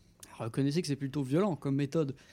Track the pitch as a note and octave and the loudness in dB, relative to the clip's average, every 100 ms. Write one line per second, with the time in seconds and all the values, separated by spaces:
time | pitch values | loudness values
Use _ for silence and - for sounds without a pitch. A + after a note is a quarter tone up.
0 | - - - - A#2 A2+ C#3 D3+ D#3+ C#3 | -20 -20 -18 -8 -4 0 2 2 0 -2
1 | C#3 D3 C3 D3 G#3 D3 C#3+ C3+ C#3 E3 | -2 -2 2 2 2 0 0 0 2 0
2 | D3 - - | 0 -4 -12